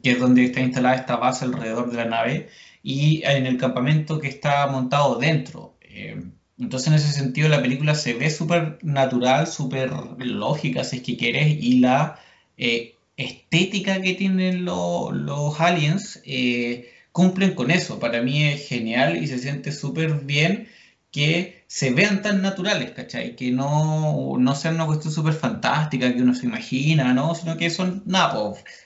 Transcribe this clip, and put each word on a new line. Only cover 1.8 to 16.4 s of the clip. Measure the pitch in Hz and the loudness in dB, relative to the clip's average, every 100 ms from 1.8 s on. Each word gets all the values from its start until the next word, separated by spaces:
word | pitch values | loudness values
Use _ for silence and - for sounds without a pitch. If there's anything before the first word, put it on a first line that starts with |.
| 120 | -4
de | 117 | -4
la | |
nave | 117 113 117 151 - - - _ | -2 -2 0 -2 -6 -18 -20 _
y | - 135 151 156 | -6 0 2 2
en | - 135 127 | 2 0 0
el | 123 | 0
campamento | 127 123 131 156 - 156 | 0 0 2 0 0 -4
que | 139 | -6
está | - 147 143 139 | -4 0 2 0
montado | 135 127 143 135 117 | -2 0 2 2 2
dentro. | 147 151 - - - _ | 2 0 -2 -12 -18 _
Eh, | - 101 104 104 90 - _ - | -20 -16 -12 -12 -14 -18 _ -10
entonces, | 120 127 156 | -6 -2 2
en | |
ese | 151 147 | 2 2
sentido, | 143 135 147 156 | 0 -2 0 2
la | 147 | 2
película | 127 139 151 | 2 0 0
se | 147 120 | 0 -2
ve | 117 151 | -2 -2
súper | 151 160 175 156 - | -2 0 0 0 -4
natural, | 156 139 131 123 123 143 160 | -2 0 2 2 4 2 2
súper | - 127 135 131 - - - | -4 -4 -2 -2 -4 -10 -8
lógica, | 127 101 110 151 151 131 | -6 -2 -2 -2 -2 -4
si | 131 131 | -4 -6
es | |
que | - 123 | -6 -2
quieres, | 117 131 151 151 | 0 2 2 2
y | 120 127 | 4 6
la, | 123 135 156 - - _ _ - | 6 4 0 -4 -20 _ _ -4
eh, | 123 117 - _ _ - | -2 -2 -4 _ _ -12
estética | 123 - _ 165 185 202 196 190 | -12 -14 _ 2 2 -2 -2 -2
que | 185 | -2
tienen | 185 190 190 185 180 | 0 0 2 0 0
lo-, | 180 180 175 175 - | -4 -2 -2 -2 -4
los | 147 143 143 147 151 | -4 -4 -4 -4 2
aliens, | 175 170 151 190 - - | 2 4 2 0 -4 -14
eh, | - 127 | -8 -2